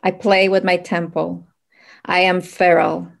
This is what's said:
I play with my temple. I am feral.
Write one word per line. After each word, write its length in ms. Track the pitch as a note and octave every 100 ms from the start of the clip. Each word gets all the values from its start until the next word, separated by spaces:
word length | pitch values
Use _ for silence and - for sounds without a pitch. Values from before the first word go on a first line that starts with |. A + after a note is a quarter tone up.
I 80 | F#3
play 380 | F#3 G#3+ G3 F#3+
with 160 | F#3+
my 140 | F#3 F3
temple. 680 | F3 F3 E3+ D#3+ E3 F3 - _ _ _ _ -
I 180 | - F3+
am 180 | F#3 F#3
feral. 680 | F3+ - F3+ E3+ E3+ E3 F3 _